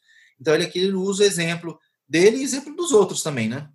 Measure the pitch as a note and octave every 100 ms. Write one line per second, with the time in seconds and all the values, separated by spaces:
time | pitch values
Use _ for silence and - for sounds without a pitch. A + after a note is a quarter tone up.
0 | _ _ _ _ C3 D#3 E3+ F3+ F#3+ F#3+
1 | F#3+ G3 G3+ F3 E3 E3+ E3 D3+ _ _
2 | _ D3+ G3 B3+ C4+ C4 D4+ D#4 F4 A3
3 | F#3 E3+ E3 C3+ A2 B2+ D3